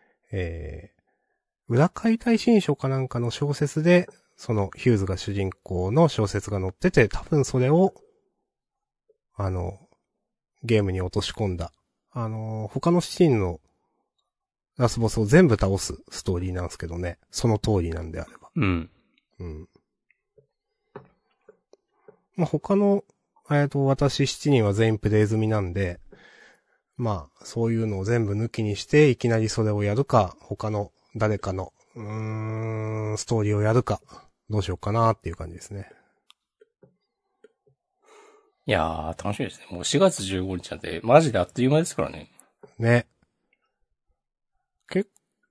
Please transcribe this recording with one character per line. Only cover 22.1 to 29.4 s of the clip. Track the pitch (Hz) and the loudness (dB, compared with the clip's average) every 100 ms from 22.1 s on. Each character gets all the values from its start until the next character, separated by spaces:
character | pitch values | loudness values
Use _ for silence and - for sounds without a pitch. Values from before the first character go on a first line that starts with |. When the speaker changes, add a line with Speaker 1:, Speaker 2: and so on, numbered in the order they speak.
| _ _ - | _ _ -4
Speaker 1:
ま | |
あ、 | 160 | -2
他 | 151 - 196 | -2 0 2
の、 | 202 202 - _ _ _ - | 4 2 -2 _ _ _ -2
え | 147 143 | 0 2
っ | |
と、 | 143 135 | 2 2
私 | 135 143 - 139 | 2 2 2 -2
七 | - 151 | -2 2
人 | 135 107 | 4 4
は | |
全 | 98 113 | 4 2
員 | 110 | 2
プ | 107 | 2
レ | 107 | 4
イ | 107 | 4
済 | 110 | 2
み | 110 | 0
な | 110 | 0
ん | 92 | -2
で、 | 92 95 87 - - - - - _ _ _ _ - | -2 -4 -6 -14 -20 -20 -20 -20 _ _ _ _ -6
ま | 120 95 71 _ | -4 -4 -8 _
あ、 | - | -10
そ | 113 117 | -2 0
う | |
い | 113 | 0
う | 110 | -2
の | 98 | -2
を | |
全 | 98 120 104 | 0 0 0
部 | |
抜 | 101 117 | -2 -4
き | - | -4
に | 107 101 | -4 -4
し | - | 2
て、 | 147 151 | 6 6
い | 120 | 4
き | 120 | 2
な | |
り | 113 | 2